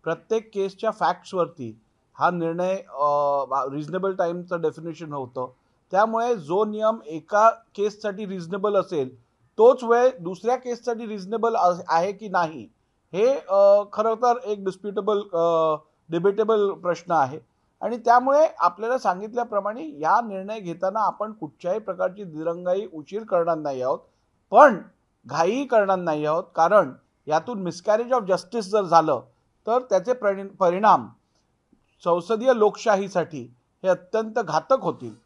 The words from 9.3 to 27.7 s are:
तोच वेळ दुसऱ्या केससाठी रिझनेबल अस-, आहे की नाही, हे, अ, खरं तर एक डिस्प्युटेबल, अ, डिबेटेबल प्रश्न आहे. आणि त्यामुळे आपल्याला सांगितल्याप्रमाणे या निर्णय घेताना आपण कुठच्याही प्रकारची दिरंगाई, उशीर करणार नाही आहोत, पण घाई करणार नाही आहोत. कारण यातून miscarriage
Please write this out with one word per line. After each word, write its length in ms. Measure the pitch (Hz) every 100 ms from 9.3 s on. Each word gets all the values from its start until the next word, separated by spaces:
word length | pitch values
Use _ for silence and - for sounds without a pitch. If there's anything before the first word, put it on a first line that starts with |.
| _ _ -
तोच 260 | 226 262
वेळ 260 | 233 233 254 254
दुसऱ्या 360 | 170 180 220 254
केससाठी 500 | 247 233 247 226 226
रिझनेबल 500 | 208 185 226 226 220
अस-, 260 | 180 175 180
आहे 240 | 165 185
की 160 | 196 220
नाही, 400 | 185 165 156 107 _ _ _ _
हे, 260 | 170 233 277 -
अ, 340 | 196 202 202 202
खरं 220 | - 220
तर 200 | 226 247 240
एक 200 | 208 208
डिस्प्युटेबल, 540 | 190 185 208 202 202 202 208
अ, 420 | 165 170 165 160 151 _ _ _
डिबेटेबल 600 | 165 185 202 214 220 202
प्रश्न 420 | 165 175 170 -
आहे. 280 | 160 135 151 _ _ _ _
आणि 160 | 202 240
त्यामुळे 500 | 226 240 262 285 320 -
आपल्याला 400 | 175 180 220 254
सांगितल्याप्रमाणे 1000 | 226 180 214 240 233 208 202 226 311 147
या 200 | 156 202
निर्णय 400 | 233 190 190 220
घेताना 400 | 180 165 190 214
आपण 320 | 196 - 214
कुठच्याही 460 | 214 151 _ 175 208
प्रकारची 460 | 214 180 185 190
दिरंगाई, 600 | 190 151 160 170 180 190 220
उशीर 280 | 160 147 196
करणार 360 | 220 185 170 160
नाही 240 | 151 131
आहोत, 160 | 127 170 _ _ _ _ _
पण 280 | 202 285 196 - _ _ _ -
घाई 380 | 143 170 240
करणार 340 | 269 226 196 190
नाही 280 | 170 151 151
आहोत. 180 | 165 -
कारण 380 | - 165 208 151 127 _ _ -
यातून 400 | 156 160 226
miscarriage 480 | 180